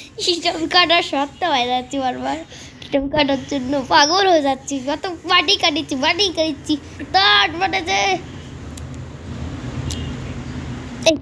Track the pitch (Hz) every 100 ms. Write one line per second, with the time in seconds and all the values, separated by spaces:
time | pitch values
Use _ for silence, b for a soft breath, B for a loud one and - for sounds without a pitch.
0 | B - - 339 339 339 330 359 339 339
1 | 339 277 285 - 349 269 240 254 247 277
2 | 254 254 254 302 320 B B B B 277
3 | 277 302 285 269 254 285 254 285 247 320
4 | 294 370 381 330 277 269 - 277 254 302
5 | 381 339 330 359 370 392 349 302 277 269
6 | 311 349 403 320 320 277 - 294 - B
7 | 294 370 403 403 392 330 381 381 339 392
8 | 392 359 - - - - - - - -
9 | - - - - - - 123 131 131 -
10 | 139 123 127 - - - - - - -
11 | - 302